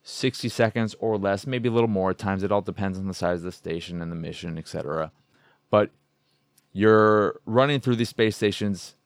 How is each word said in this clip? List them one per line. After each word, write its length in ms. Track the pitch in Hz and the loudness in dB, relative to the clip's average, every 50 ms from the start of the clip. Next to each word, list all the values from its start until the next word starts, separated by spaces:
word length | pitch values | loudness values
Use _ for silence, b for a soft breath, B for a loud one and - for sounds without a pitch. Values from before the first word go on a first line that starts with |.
sixty 480 | _ - - - - 131 - - - 117 | _ -16 -10 -4 -4 -4 -4 -4 -8 -8
seconds 460 | - - 117 110 - 120 113 104 - - | 0 0 0 0 2 -2 -4 -4 -6 -6
or 180 | - 113 110 | -4 -2 -2
less, 280 | 101 98 98 98 101 - | 0 0 0 -2 -2 -4
maybe 240 | 135 131 123 117 123 | -6 -6 -2 -2 0
a 20 | |
little 180 | 113 120 117 113 | 2 2 2 2
more 220 | 104 95 92 95 | 0 0 0 -2
at 60 | 92 | -2
times. 240 | - - 101 95 95 | -2 -2 -4 -2 -2
It 100 | 98 98 | 0 0
all 100 | 101 101 | 0 0
depends 360 | 92 - 85 - 101 98 92 | -2 -4 -6 -4 -4 -4 -4
on 100 | 95 95 | -6 -6
the 60 | 95 90 | -8 -6
size 260 | - 92 87 90 87 | -2 -2 -2 -2 -2
of 40 | 85 | -6
the 80 | 90 | -10
station 500 | 87 - _ 87 82 85 82 92 87 87 | -12 -12 _ -8 -8 -8 -8 -10 -10 -10
and 100 | 82 85 | -8 -8
the 40 | 85 | -8
mission, 420 | 82 82 82 80 - - 85 80 | -10 -10 -10 -12 -10 -10 -10 -10
et 100 | 80 78 | -10 -12
cetera. 440 | - - 80 76 71 76 80 78 78 _ _ _ b b b b b b b b _ | -10 -10 -8 -8 -6 -6 -6 -6 -8 _ _ _ b b b b b b b b _
But 220 | - 104 104 - _ _ _ _ _ _ _ _ _ _ _ _ _ _ _ _ _ | 2 2 2 2 _ _ _ _ _ _ _ _ _ _ _ _ _ _ _ _ _
you're 680 | 92 104 110 110 107 107 107 107 107 104 85 - - _ | 4 6 6 8 8 8 6 6 4 4 2 -2 -6 _
running 340 | - 110 120 135 143 147 135 | 0 2 2 4 4 2 0
through 180 | - 127 120 | 2 0 2
these 120 | 113 120 - | 2 0 -2
space 260 | - - 110 110 101 | 2 0 0 0 2
stations 600 | - 113 104 98 - 104 101 98 87 - - _ _ _ | 2 0 0 0 0 -2 -2 -4 -4 -8 -18 _ _ _